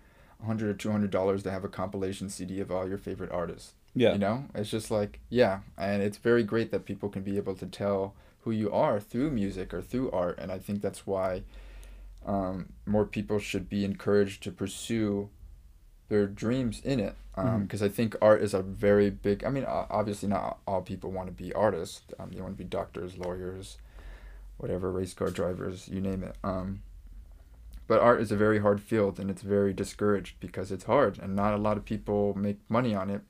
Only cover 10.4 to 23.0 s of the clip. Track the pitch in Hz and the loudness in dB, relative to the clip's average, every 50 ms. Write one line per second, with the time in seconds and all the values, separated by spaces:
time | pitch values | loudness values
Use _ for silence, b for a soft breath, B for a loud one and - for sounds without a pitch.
10.4 | - 92 92 95 90 - 101 101 - 101 90 - - - 98 95 95 95 92 95 | -6 -8 -8 -8 -6 -4 -4 -2 -2 -4 -4 -6 -4 -2 -2 0 0 0 -2 -4
11.4 | 104 b b b b b b b b b b b b b b - - - 101 98 | -6 b b b b b b b b b b b b b b -12 -6 -4 -2 -2
12.4 | 95 92 95 92 87 - - - - - 104 107 104 104 - 110 104 101 107 104 | -2 -2 -4 -6 -8 -10 -14 -12 -4 0 2 2 2 2 0 -4 -2 0 -2 -2
13.4 | 101 - - 98 90 - - 101 101 98 98 95 - - 101 104 101 98 101 - | -2 -2 -4 -4 -4 -2 -2 0 0 0 -2 -2 2 4 6 6 4 4 0 -6
14.4 | - 104 90 - 98 95 - - - - 117 113 110 104 101 101 101 104 - - | -10 -10 -6 -4 -6 -6 -6 -8 -6 -2 0 0 2 2 0 -2 -4 -6 -10 -16
15.4 | - - - - - - - - - - - - - - 107 104 101 98 101 - | -20 -20 -20 -20 -20 -20 -20 -20 -20 -20 -20 -20 -6 0 2 4 4 2 0 -2
16.4 | - 113 123 135 131 117 104 - - 110 139 127 101 - - - - - - - | -2 0 0 2 0 0 -2 -2 -2 -2 0 0 0 -2 -4 -8 -14 -10 -4 0
17.4 | 95 92 95 104 101 95 - 101 104 101 101 - 120 110 - - - 107 107 107 | 0 2 2 2 0 -2 0 0 0 2 2 2 0 0 2 6 8 10 10 8
18.4 | - 101 101 98 95 95 95 101 107 101 101 104 101 101 98 - - 104 101 101 | 8 4 2 0 0 -2 -2 2 6 8 8 8 8 6 4 2 0 0 0 2
19.4 | - - 135 139 123 - 60 87 - - - 104 104 104 101 101 - 101 98 92 | 0 -2 -2 -2 -2 -2 -2 -2 -2 0 0 0 0 0 -2 -2 -2 0 0 0
20.4 | - 55 - - - - 101 92 90 - 101 92 - 87 95 92 92 92 90 - | 0 -2 -6 -6 -4 -2 -2 -2 -2 -4 -6 -8 -6 -6 -6 -6 -8 -8 -10 -10
21.4 | 92 90 - - 101 107 98 82 87 - - - - - - - 92 90 90 92 | -8 -4 0 2 4 4 4 2 -2 -6 -8 -14 -16 -16 -14 -12 -12 -10 -10 -10
22.4 | 92 92 98 101 92 90 92 92 92 - - - | -8 -8 -8 -8 -8 -6 -4 -4 -4 -4 -6 -8